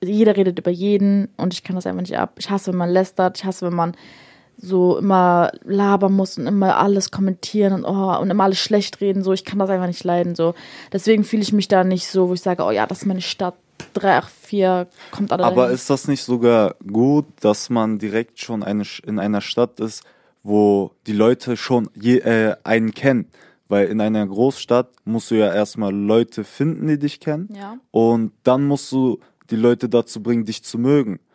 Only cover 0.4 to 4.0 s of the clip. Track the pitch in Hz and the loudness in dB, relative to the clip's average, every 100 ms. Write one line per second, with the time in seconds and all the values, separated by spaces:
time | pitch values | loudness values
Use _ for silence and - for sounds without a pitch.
0.4 | 190 180 175 175 202 202 202 202 196 - | 0 0 -4 -2 0 2 2 2 -2 -4
1.4 | 180 175 - 180 131 180 180 - - - | -6 -6 -8 -6 -6 -6 -6 -4 -4 -6
2.4 | - 196 190 180 175 185 190 - 185 - | -6 -4 -2 -2 0 2 0 0 -2 -2
3.4 | 190 180 175 175 170 170 | -8 -6 -4 -2 -4 -4